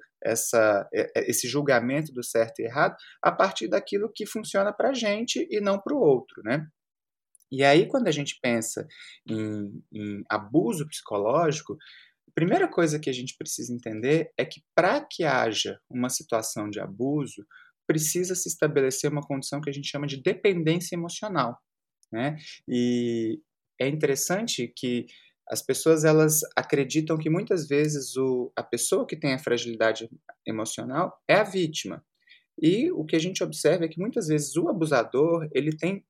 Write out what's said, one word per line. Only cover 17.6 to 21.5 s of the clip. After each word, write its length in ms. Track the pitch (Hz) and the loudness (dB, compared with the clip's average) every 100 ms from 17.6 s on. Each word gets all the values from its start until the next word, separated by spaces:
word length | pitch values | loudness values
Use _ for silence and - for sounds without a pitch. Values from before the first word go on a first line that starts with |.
| - _ - | -20 _ 0
precisa 480 | 156 156 180 180 180 | 0 0 -2 -2 -4
se 120 | 180 | -4
estabelecer 640 | - 156 147 135 131 147 | 0 0 2 2 0 -2
uma 100 | 147 | -2
condição 400 | 147 139 - 147 | -4 -6 -6 -6
que 80 | 151 | -6
a 40 | |
gente 160 | 139 143 | -8 -6
chama 180 | 143 143 | -6 -6
de 160 | 135 | -2
dependência 720 | 147 143 208 175 156 170 170 | -2 2 2 2 2 0 -2
emocional, 640 | 175 170 - 214 170 120 | -6 -6 -8 -4 -2 -2